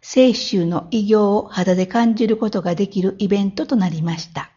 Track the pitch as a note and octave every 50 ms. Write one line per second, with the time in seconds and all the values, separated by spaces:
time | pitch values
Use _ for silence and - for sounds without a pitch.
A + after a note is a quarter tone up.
0 | _ - - C4 C4 B3+ A3 - - - - G3 E3+ E3+ F3 E3 - - - A3+
1 | G#3 G3+ G#3+ G#3+ G#3 G3+ G3+ G#3+ - - - - F3+ F#3 F#3 F#3 F#3+ F#3 - A#3
2 | A#3 A#3 A3+ A3 A#3+ G#3+ A3+ A3 A#3 G#3+ - G3+ D#3+ F3+ F3 D#3+ G3+ G3 - G3
3 | F3+ F#3+ F#3+ - G#3 F#3+ G3+ G3+ G3+ G3 F#3+ - D#4 D#4 C#4+ A#3 F#3 F3+ D#3+ D#3+
4 | D#3 E3+ E3 D#3+ - - - - C#3+ - _